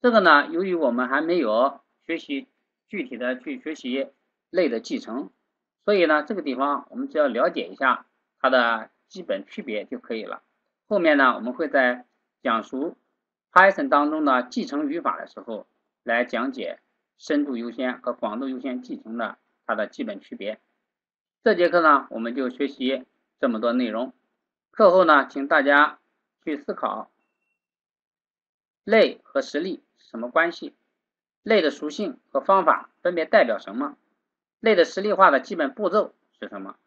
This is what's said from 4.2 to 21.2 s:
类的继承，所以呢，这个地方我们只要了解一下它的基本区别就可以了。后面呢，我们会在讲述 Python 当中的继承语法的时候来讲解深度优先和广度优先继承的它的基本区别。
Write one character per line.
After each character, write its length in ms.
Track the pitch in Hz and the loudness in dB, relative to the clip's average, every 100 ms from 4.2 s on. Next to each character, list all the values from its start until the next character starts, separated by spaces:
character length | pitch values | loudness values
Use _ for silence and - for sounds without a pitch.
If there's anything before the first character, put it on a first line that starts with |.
| _ _ _ | _ _ _
类 180 | 175 160 | -2 0
的 120 | 113 | -2
继 180 | - 120 | -6 -10
承， 320 | - 117 185 _ _ _ _ _ - | -8 -12 -12 _ _ _ _ _ 0
所 80 | |
以 100 | 208 | 2
呢， 180 | 165 151 | 4 2
这 120 | 147 | 0
个 80 | 202 | -6
地 120 | 151 | -6
方 320 | 123 139 139 - | -4 -2 -4 -8
我 60 | 117 | -10
们 120 | 135 | -6
只 80 | - | 0
要 100 | 147 | 0
了 220 | 113 160 | 2 -2
解 200 | 147 92 | -2 -10
一 60 | |
下 300 | 95 135 120 _ _ _ _ | -2 0 0 _ _ _ _
它 120 | 131 | 2
的 400 | 131 117 113 110 _ _ | 4 2 -2 -6 _ _
基 140 | 95 | -18
本 240 | 92 101 101 | -6 -6 -6
区 160 | - | -14
别 240 | 98 107 98 | -8 -8 -8
就 120 | 123 | -12
可 160 | - | -8
以 80 | 113 | -10
了。 200 | 98 101 _ _ _ _ _ | -8 -14 _ _ _ _ _
后 120 | 208 | 0
面 160 | 165 147 | 2 4
呢， 180 | 131 | 4
我 60 | 120 | 2
们 120 | 113 | -6
会 140 | 123 156 | -6 -2
在 380 | 139 127 127 - _ _ _ | 2 2 0 -10 _ _ _
讲 200 | 127 113 | -2 -2
述 340 | 104 127 160 - _ _ _ _ _ | -4 -8 -8 -10 _ _ _ _ _
Python 380 | 185 190 190 139 | 6 6 4 2
当 240 | 147 147 | 2 2
中 120 | 156 | 0
的 200 | 147 127 | 0 0
继 220 | 123 - 156 | 0 -8 -6
承 220 | 139 151 | -6 -4
语 120 | 165 | -4
法 180 | 139 85 | -6 -6
的 80 | - | -10
时 140 | - | -16
候 260 | 98 107 - _ _ _ | -12 -12 -12 _ _ _
来 200 | - 117 | -4 -2
讲 280 | 123 117 131 | -2 -4 -6
解 260 | 131 87 - _ _ _ _ | -6 -10 -12 _ _ _ _
深 260 | - 147 | -4 -2
度 120 | 143 120 | -2 -6
优 160 | 117 | -8
先 280 | 117 127 123 | -6 -8 -6
和 100 | - | -8
广 260 | 120 110 107 | -6 -6 -6
度 100 | 135 | -8
优 120 | 127 | -8
先 220 | 131 127 | -8 -10
继 180 | - 117 | -10 -14
承 160 | 110 117 | -12 -8
的 180 | 110 - _ _ - | -8 -10 _ _ -8
它 80 | |
的 140 | 110 101 | -6 -6
基 160 | - | -8
本 160 | 117 98 | -10 -10
区 160 | _ 120 | _ -12
别。 240 | 101 - _ _ _ _ _ _ | -10 -12 _ _ _ _ _ _